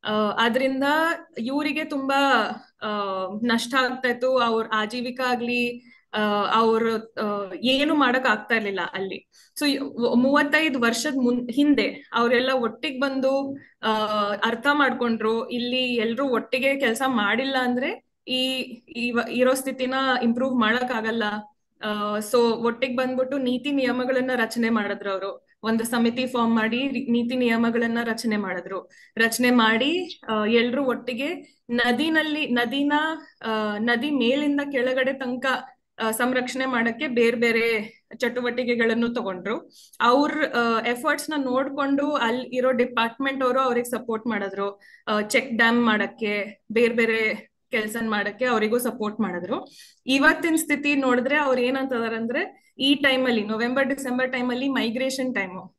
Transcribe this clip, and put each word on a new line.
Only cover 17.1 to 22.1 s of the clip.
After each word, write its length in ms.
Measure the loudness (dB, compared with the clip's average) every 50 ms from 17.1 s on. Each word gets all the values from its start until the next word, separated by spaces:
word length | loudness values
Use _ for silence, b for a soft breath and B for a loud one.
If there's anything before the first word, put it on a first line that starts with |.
| 0 2 2 2 0 0 -2 -2 -2 0
ಅಂದ್ರೆ 520 | 0 0 0 0 -2 -4 -6 -8 _ _ _ _ _
ಈ, 240 | -6 -4 -2 -2 -2 -2 -4 -6 -10 -12 -18 _ _ -8
ಈ 160 | -6 -4 -2
ವ-, 180 | -2 -2 -2 -2
ಇರೋ 240 | 0 2 4 4 2
ಸ್ಥಿತಿನ 400 | 2 -2 -6 -4 -2 -4 -2 0 0 0 2 0 2 2
ಇಂಪ್ರೂವ್ 320 | 0 2 2 0 0 2
ಮಾಡಕ್ 360 | 2 4 4 2 2 0 -2
ಆಗಲ್ಲ. 320 | -2 -2 -2 -2 -2 0 -2 -2 -4 -6 -10 -14 _ _ _ _ _ _ -6
ಆ, 340 | -6 -4 -2 -4 -2